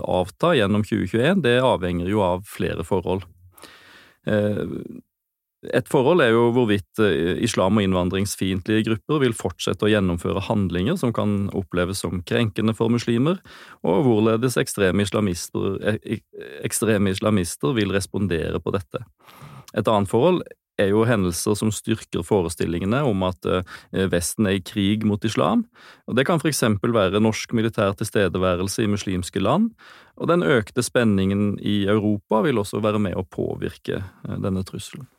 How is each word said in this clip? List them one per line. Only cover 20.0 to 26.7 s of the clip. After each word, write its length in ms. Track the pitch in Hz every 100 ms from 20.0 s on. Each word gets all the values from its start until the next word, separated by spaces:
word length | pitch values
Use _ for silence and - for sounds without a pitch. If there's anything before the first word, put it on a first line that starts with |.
| 98
forhold 340 | 113 156 180 - - _ -
er 80 | 101
jo 160 | 107 113
hendelser 480 | 117 92 85 -
som 160 | 104 110
styrker 540 | 104 - 110 - 92 87
forestillingene 800 | 107 85 - 85 85 95 123 147
om 160 | 98
at, 220 | 92 90 92
eh, 600 | 90 87 - - 98 95
Vesten 400 | 87 85 - 104
er 80 | 98
i 60 |
krig 420 | - 107 98 107 110
mot 180 | 101
islam. 440 | 117 123 143 233 226 _ - - -
Og 80 | 110
det 100 | 139
kan 140 | 170
for 80 | 165
eksempel 440 | 139 123